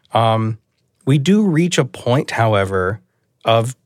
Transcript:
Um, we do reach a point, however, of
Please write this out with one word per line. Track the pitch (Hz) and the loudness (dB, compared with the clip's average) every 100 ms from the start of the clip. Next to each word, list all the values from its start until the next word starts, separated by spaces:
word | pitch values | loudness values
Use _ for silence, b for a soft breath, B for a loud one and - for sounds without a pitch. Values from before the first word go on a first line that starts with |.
| b | b
Um, | 113 113 113 110 110 _ _ _ _ - | -2 0 0 -2 -6 _ _ _ _ -2
we | 147 | 0
do | 143 202 214 | 2 2 2
reach | 156 175 175 | 0 0 0
a | 135 | -4
point, | - - 123 - | -4 -2 -2 -2
however, | - 113 104 98 95 92 104 _ _ _ _ - | -2 0 2 0 -2 -2 -4 _ _ _ _ 0
of | 113 117 - | 0 0 -8